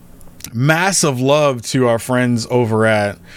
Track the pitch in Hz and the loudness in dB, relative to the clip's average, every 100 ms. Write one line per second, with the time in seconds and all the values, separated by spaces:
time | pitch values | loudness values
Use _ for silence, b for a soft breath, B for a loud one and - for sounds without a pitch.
0 | - - - - - 113 139 160 185 185 | -20 -20 -20 -20 -10 -2 0 2 0 0
1 | 160 123 131 147 147 127 - 131 123 117 | -2 0 0 2 2 -2 -4 0 2 0
2 | - 123 123 120 110 123 113 110 110 107 | -2 0 0 -2 0 0 0 2 2 0
3 | 101 98 B | -2 -6 B